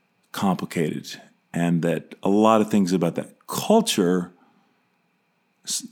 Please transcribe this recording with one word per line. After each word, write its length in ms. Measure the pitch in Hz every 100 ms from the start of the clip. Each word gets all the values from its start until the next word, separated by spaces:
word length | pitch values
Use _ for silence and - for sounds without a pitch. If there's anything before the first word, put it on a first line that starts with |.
| _ _ _
complicated 880 | - 101 90 98 90 78 - - - - _ _
and 260 | 87 85 87
that 340 | 82 80 - -
a 60 | 95
lot 320 | 101 107 110
of 100 | 107
things 220 | 107 92
about 220 | 92 85
that 320 | 82 - _ -
culture, 840 | - - 220 220 - 87 90 87 - _ _ _ _ _ _ _ _ _ _ _ _
s-, 220 | - - -